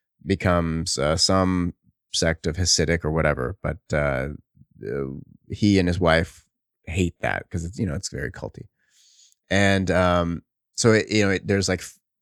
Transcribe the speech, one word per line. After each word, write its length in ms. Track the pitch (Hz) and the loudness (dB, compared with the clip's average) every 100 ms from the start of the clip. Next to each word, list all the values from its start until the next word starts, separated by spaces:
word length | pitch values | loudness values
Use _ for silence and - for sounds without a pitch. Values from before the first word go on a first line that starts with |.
| _ _ 73 | _ _ -4
becomes, 720 | 95 95 87 82 80 78 - | 0 2 2 0 -2 -4 -2
uh, 180 | 71 80 | 0 2
some 580 | - 95 92 92 87 - _ _ _ | 2 2 2 2 -2 -6 _ _ _
sect 340 | - 85 80 80 | -2 0 0 -4
of 100 | 76 | -2
Hasidic 480 | 87 - 78 82 78 | 0 2 2 0 0
or 60 | |
whatever. 460 | 78 78 69 62 101 | 0 0 0 -4 -6
But, 160 | 82 78 - | -8 -8 -4
uh, 380 | 76 73 65 69 73 _ _ _ _ 52 | -2 0 -2 -4 -10 _ _ _ _ -10
uh, 200 | 67 67 69 - - - | -8 -6 -10 -16 -20 -14
he 300 | - 104 98 | 0 4 4
and 80 | 90 | 4
his 140 | 87 | 2
wife 440 | 85 80 87 - _ _ _ _ - | 4 4 2 -8 _ _ _ _ -8
hate 300 | 80 87 - | -2 -2 -2
that 280 | - 50 - | -4 -4 -6
'cause 160 | 85 85 | -10 -8
it's, 140 | 101 | -6
you 80 | 98 | -4
know, 80 | 71 | -4
it's 140 | - | -8
very 240 | 67 65 | -8 -10
culty. 340 | - 57 - - _ _ _ _ _ _ _ - | -10 -12 -14 -20 _ _ _ _ _ _ _ -4
And, 420 | 95 98 98 95 | 0 2 2 2
um, 520 | 87 90 87 87 85 _ _ _ - | 2 4 2 0 -4 _ _ _ 0
so 160 | 120 | 4
it, 160 | 107 - | 4 2
you 160 | 107 98 | 2 2
know, 60 | |
it, 160 | 92 85 | 0 0
there's, 220 | 98 92 | 0 0
like, 120 | 90 | -2
f-, 180 | - - _ _ | -4 -20 _ _